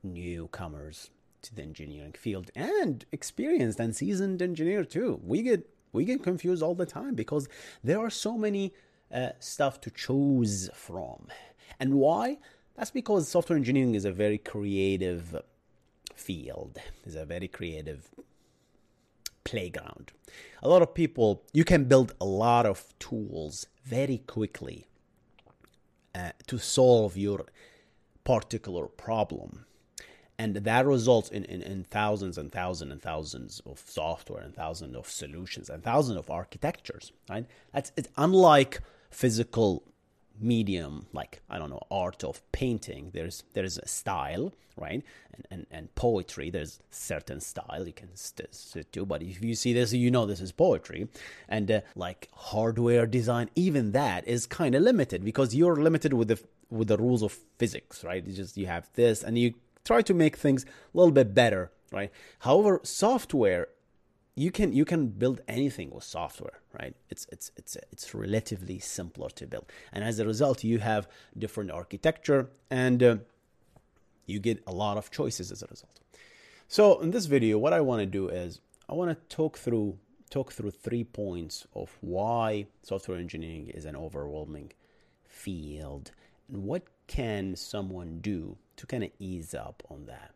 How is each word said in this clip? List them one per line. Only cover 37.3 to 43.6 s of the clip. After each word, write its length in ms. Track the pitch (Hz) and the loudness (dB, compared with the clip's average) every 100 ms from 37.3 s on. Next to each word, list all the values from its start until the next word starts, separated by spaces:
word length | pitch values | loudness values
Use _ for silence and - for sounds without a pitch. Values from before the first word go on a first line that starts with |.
| 101 120 - _ | -10 -10 -16 _
That's, 200 | - - - | -8 -6 -8
it's 140 | 147 - | -8 0
unlike 640 | - 190 175 147 131 - - _ _ | 4 8 10 10 6 0 -14 _ _
physical 720 | - 131 110 117 - 107 90 _ _ _ _ _ 107 | 0 2 2 -2 2 2 2 _ _ _ _ _ -6
medium, 680 | 110 120 101 92 76 73 - | 0 2 2 -2 -4 -10 -10
like, 280 | 71 71 - _ | -12 -12 -16 _
I 80 | 90 | -10
don't 100 | 76 | -8
know, 140 | 67 - | -10 -6
art 320 | 98 90 - | -4 -4 -4
of 180 | 71 - _ | -8 -8 _
painting. 600 | - 131 113 - 131 80 | -4 -2 -2 -6 -14 -12
There's, 300 | 92 82 - - | -10 -10 -10 -10
there's 240 | - | -6